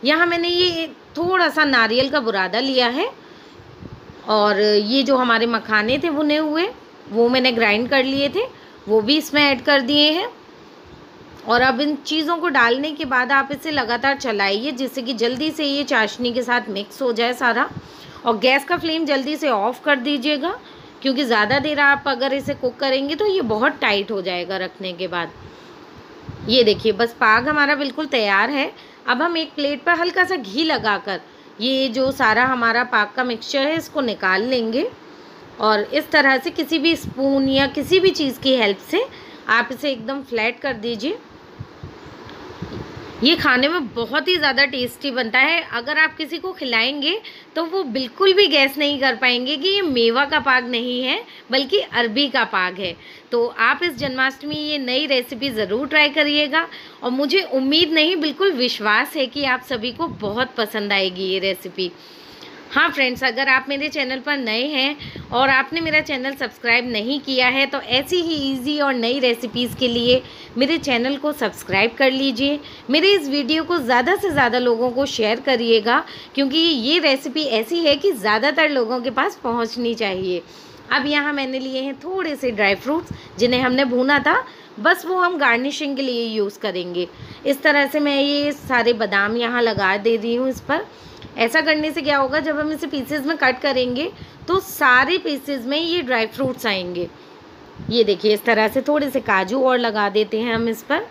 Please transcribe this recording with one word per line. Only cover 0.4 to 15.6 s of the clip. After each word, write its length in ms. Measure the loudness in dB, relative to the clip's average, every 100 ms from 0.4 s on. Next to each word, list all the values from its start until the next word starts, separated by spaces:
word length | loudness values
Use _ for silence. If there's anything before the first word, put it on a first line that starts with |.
| 0
ये 400 | 2 2 0 -6 -10 -14 -4
थोड़ा 320 | 0 2 2
सा 160 | 2 2
नारियल 440 | 4 4 2 2
का 100 | 0
बुरादा 400 | 0 -2 0 0
लिया 280 | 0 2 2
है 200 | 0 -4 -6 -20 -20 -20 -20 -20 -18 -18 -18 -20 -18 0
और 320 | 2 4 4
ये 420 | 4 2 2 0
जो 140 | 4 2
हमारे 280 | 4 2 2
मखाने 500 | -2 0 0 2 0
थे 120 | 0
भुने 280 | 0 2 2
हुए, 320 | 0 0 -2 -4 -20 -20 -6
वो 180 | 2 2
मैंने 220 | 4 2
grind 380 | 2 2 2 2
कर 140 | 2
लिए 260 | 2 0 0
थे, 160 | 0 -4 -8 -20 -18 0
वो 140 | 2
भी 160 | 4 0
इसमें 240 | 2 2
ऐड 200 | 4 2
कर 180 | 4 2
दिए 280 | 4 4 4
हैं। 160 | 2 -4 -12 -20 -20 -20 -20 -20 -20 -20 -20 -20 -16 0
और 160 | 2
अब 200 | 4 2
इन 140 | -2 -2
चीज़ों 400 | -4 -4 -2 -2
को 120 | 0
डालने 420 | 4 4 2 -2
के 140 | -6 -2
बाद 260 | 0 2
आप 180 | 2 0
इसे 200 | -4 -4
लगातार 440 | -2 -2 0 0 -2
चलाइए, 540 | -2 0 0 0 -4
जिससे 300 | -4 -6 -6
कि 120 | -6
जल्दी 360 | -2 -2 0 -4
से 140 | -2